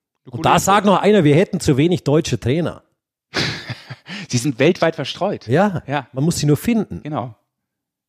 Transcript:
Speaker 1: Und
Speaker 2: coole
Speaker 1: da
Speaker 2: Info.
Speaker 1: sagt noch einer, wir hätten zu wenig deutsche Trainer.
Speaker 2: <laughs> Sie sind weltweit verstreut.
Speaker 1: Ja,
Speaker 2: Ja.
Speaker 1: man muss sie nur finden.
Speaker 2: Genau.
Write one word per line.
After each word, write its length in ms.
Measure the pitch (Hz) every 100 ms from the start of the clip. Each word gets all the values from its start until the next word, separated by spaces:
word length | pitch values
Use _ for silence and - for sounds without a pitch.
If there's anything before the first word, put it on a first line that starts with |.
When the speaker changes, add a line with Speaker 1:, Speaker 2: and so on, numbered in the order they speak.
| _ _ -
Speaker 1:
Und 60 |
Speaker 2:
coole 120 | 117
Speaker 1:
da 100 | 123 135
Speaker 2:
Info. 100 | -
Speaker 1:
sagt 200 | 202 196
noch 160 | 180
einer, 220 | 175 208
wir 120 | 147 147
hätten 240 | - 165
zu 160 | - 131
wenig 260 | 165 175
deutsche 340 | - 151 - 120
Trainer. 440 | 117 151 147 - _ _ _ _ _
Speaker 2:
<laughs> 1000 | - 135 113 - 123 - - - 202 185
Sie 80 | 123
sind 200 | 147 120
weltweit 360 | 143 180 165 -
verstreut. 520 | 135 - 190 147 -
Speaker 1:
Ja, 360 | 139 208 160 -
Speaker 2:
Ja. 200 | 143 123
Speaker 1:
man 100 | 131
muss 140 | 160 -
sie 80 | 147
nur 120 | 147
finden. 440 | - 226 - 85
Speaker 2:
Genau. 320 | 147 143 123 110 _ _ _ _ _ _